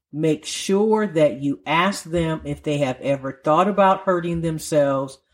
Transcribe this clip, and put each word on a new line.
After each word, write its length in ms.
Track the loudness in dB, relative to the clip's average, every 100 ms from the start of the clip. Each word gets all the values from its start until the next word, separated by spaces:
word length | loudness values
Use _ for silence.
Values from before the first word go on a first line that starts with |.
| _
make 320 | -2 0 0 -4
sure 640 | -8 -2 2 2 2 0
that 340 | 2 2 2
you 200 | -4 -4 -2
ask 380 | 0 0 -2 -4
them 380 | -2 0 -2 -6
if 180 | -6
they 160 | -4 -2
have 220 | -2 -2
ever 400 | -2 -2 -4 -6 0
thought 240 | 2 2
about 340 | 4 4 4
hurting 380 | 0 -2 -2 -4
themselves, 760 | -4 -4 0 2 2 0 -4 -10 _